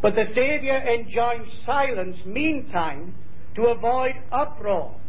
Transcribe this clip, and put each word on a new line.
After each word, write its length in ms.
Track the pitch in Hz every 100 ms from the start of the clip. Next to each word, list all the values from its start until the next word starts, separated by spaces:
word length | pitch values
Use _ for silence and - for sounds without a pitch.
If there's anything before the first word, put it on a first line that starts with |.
But 140 | 208 202
the 120 | 214 220
Savior 420 | 269 302 269 269
enjoined 680 | 240 233 214 220 240 233 220 - -
silence 520 | 277 277 220 185 180 190
meantime 880 | 220 311 294 - 180 160 143 175 180 - - - -
to 120 | 233
avoid 480 | 233 233 254 262 254 -
uproar 680 | 247 294 - 208 190 131 -